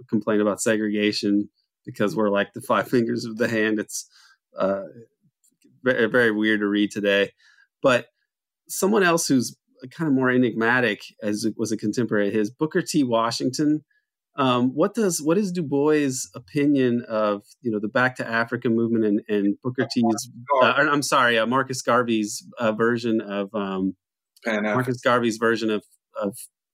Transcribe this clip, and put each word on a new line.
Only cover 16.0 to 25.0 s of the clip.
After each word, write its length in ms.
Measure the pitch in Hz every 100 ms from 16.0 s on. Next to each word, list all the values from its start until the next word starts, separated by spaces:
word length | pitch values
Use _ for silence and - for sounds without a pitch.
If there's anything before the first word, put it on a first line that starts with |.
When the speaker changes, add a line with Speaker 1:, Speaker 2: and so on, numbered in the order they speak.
| 143 127 - 117
Speaker 1:
opinion 680 | - 143 143 143 127 120 120
of, 360 | 110 107 101 - _
you 100 | 120
know, 80 | 107
the 80 | 107
Back 300 | 123 127 123
to 100 | 113
Africa 420 | 117 117 123 127
movement 360 | 113 113 113 107
and, 160 | 104 -
and 280 | 104 101 101
Booker 200 | 127 123
Speaker 2:
Uh, 40 | 120
Speaker 1:
T's, 120 | 127
Speaker 2:
Marcus 260 | 113 107 - - 120 135
Speaker 1:
uh, 220 | 123 127
or, 60 | 151
I'm 120 | 147
sorry, 380 | 131 147 120 117
uh, 60 | 113
Marcus 360 | 131 131 127
Garvey's, 640 | - 120 120 113 107 - - -
uh, 160 | 113
version 480 | 110 117 120 117 110
of, 280 | 101 101 98
um, 420 | 107 98 95 95 95 _ _ _ _ 120
Speaker 2:
Pan 100 | 107
African. 180 | 107
Speaker 1:
Marcus 280 | 107 127 123